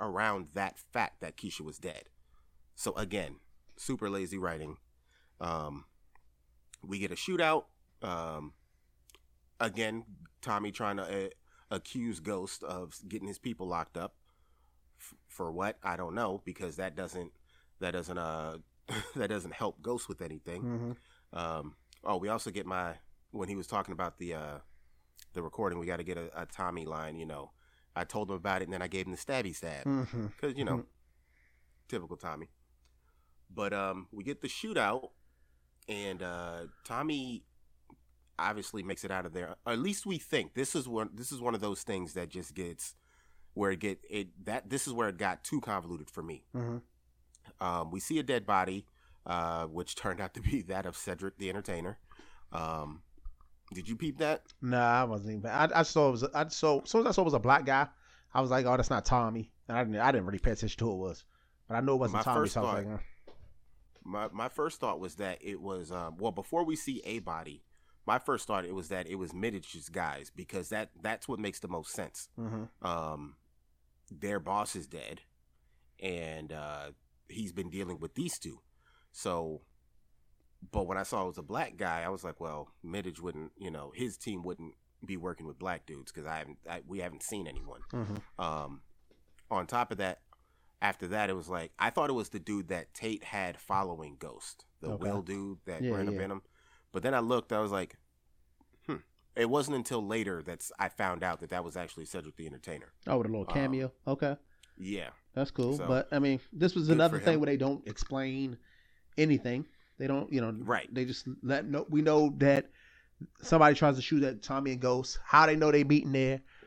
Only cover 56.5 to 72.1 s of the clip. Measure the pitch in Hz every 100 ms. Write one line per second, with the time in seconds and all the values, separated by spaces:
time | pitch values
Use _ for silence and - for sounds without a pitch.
56.5 | - 156 143 - 220 240 190 170 135 117
57.5 | 143 135 135 147 - - - _ 127 131
58.5 | 127 123 127 117 123 - 123 113 113 110
59.5 | - - 120 117 107 123 131 92 98 131
60.5 | 107 107 - 117 95 92 82 - _ _
61.5 | _ - 113 135 135 120 101 131 139 101
62.5 | 120 110 101 101 107 - - - - -
63.5 | - - - - - - 101 107 107 123
64.5 | - 156 - 120 82 90 76 98 87 92
65.5 | 95 98 92 82 90 82 80 110 92 -
66.5 | 165 160 156 - 131 - 110 87 80 78
67.5 | 73 _ - - - - 123 - 120 -
68.5 | 101 87 95 80 92 85 95 87 87 117
69.5 | 101 - 82 - 87 80 71 69 - 87
70.5 | 98 87 107 107 - 107 113 - 110 104
71.5 | - 92 87 78 - 87